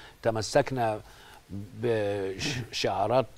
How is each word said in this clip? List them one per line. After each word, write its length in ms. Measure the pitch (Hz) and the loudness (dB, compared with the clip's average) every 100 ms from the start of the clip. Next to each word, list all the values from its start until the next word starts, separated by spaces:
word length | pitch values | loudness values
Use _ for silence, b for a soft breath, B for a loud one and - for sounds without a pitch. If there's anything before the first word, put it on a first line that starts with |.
| B B | B B
تمسكنا 800 | 117 110 107 147 135 131 113 107 - b b b - 98 104 107 | -2 0 2 4 4 0 0 -2 -8 b b b -14 -12 -10 -4
بشعارات 1400 | 120 113 101 101 98 95 - 127 113 - 117 95 104 127 123 | 0 2 0 0 -2 -4 -4 -4 -6 -2 0 2 4 4 2